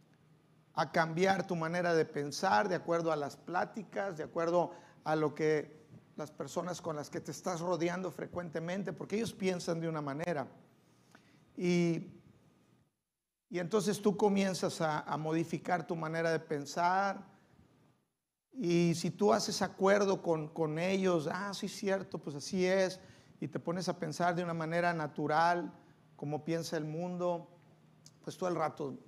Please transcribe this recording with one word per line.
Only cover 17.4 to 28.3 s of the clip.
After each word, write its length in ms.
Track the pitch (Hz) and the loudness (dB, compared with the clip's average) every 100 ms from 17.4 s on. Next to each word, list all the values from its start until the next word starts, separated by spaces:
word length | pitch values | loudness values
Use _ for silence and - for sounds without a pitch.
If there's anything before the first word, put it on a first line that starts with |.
| _ _ - _ _ _ _ _ _ _ _ | _ _ -20 _ _ _ _ _ _ _ _
Y 420 | 262 175 170 175 165 | -4 2 4 4 2
si 140 | 180 | 0
tú 220 | - 208 | 2 4
haces 300 | 220 - - | 4 2 -2
acuerdo 580 | 190 - 190 202 196 190 | -4 2 4 6 4 2
con, 280 | 175 160 151 | 0 0 -2
con 300 | - 156 156 | -2 -2 0
ellos, 480 | 180 196 190 170 147 | 0 2 4 2 0
"Ah, 220 | 180 202 | -4 -6
sí, 140 | 190 196 | -6 -8
cierto, 500 | - 202 190 185 170 | -4 -2 -2 -2 -8
pues 180 | 165 143 | -8 -10
así 300 | - 190 180 | -4 0 2
es", 340 | 190 185 185 - - - - | 4 2 -2 -14 -20 -20 -10
y 80 | - | -8
te 100 | 156 | -6
pones 300 | 170 175 180 | -4 -4 -2
a 100 | 170 | -4
pensar 360 | 160 147 175 | -4 0 0
de 80 | 175 | 2
una 80 | 175 | -2
manera 400 | 165 160 170 175 | -2 0 2 2
natural, 800 | 170 147 151 147 151 170 175 285 - - - _ - | 0 -2 -2 0 4 4 4 0 -10 -20 -20 _ -10
como 280 | 143 147 | -6 -4
piensa 320 | 151 165 160 165 | -2 -4 -2 -4
el 80 | |
mundo, 640 | 156 156 180 180 180 170 - - - - _ _ - - | -4 -4 -4 -2 0 -2 -6 -20 -20 -20 _ _ -20 -16
pues 140 | - | -14